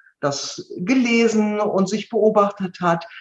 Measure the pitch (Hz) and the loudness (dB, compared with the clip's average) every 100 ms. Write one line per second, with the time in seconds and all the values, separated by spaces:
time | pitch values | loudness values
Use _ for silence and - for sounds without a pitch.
0 | _ _ 143 - - - - - 180 262 | _ _ -6 -4 -8 -12 -14 -8 0 2
1 | 233 233 226 214 208 208 208 190 190 214 | 4 4 4 2 0 -2 -2 0 0 -2
2 | - 220 214 214 202 - 185 - 175 170 | -4 0 2 4 2 -2 -8 -2 -2 -2
3 | - - | -4 -20